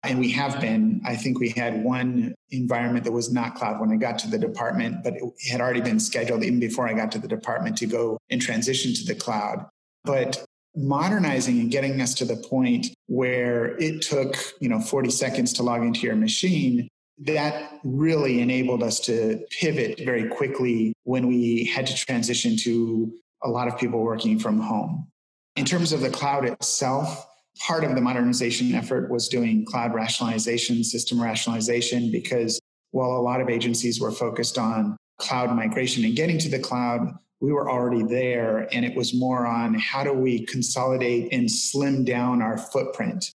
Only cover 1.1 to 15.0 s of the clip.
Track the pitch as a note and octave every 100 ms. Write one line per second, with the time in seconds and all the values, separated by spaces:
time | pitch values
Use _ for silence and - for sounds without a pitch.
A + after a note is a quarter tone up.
1.1 | A#2 C3+ B2 A#2+ A2+ A#2+ A2 A#2 B2+ B2+
2.1 | B2 A#2 A#2+ _ C3 B2 A#2+ A#2+ B2 A2+
3.1 | A#2 A#2 B2+ A#2 - A2 G#2 A2 A2 B2
4.1 | A#2 A2 A2 A2+ - A#2+ A#2+ A#2 - B2
5.1 | A#2+ B2 - C3 B2 B2 B2 A#2 A2 A2
6.1 | B2 A2+ A2+ A#2+ B2 A#2 A#2+ A#2+ A2+ A2
7.1 | A2 - A2 - A#2 A2+ A2 A2+ A#2 A#2
8.1 | A2 _ B2 A#2+ A2 A#2+ C3 B2+ A#2 -
9.1 | G#2+ - G#2+ G#2 G#2+ - _ _ _ C#3+
10.1 | C#3 B2+ C3 - _ _ E3 C3+ C#3 F3
11.1 | G#3 D#3+ C3 A#2+ A#2+ A#2 C#3 C3+ C3+ A#2+
12.1 | - A#2 A2+ - C3 B2+ A#2+ - - -
13.1 | B2 B2+ B2+ B2 A#2+ A#2+ A#2+ D#3+ D#3 -
14.1 | C#3+ C3+ C3+ - - B2+ A2 A2 C#3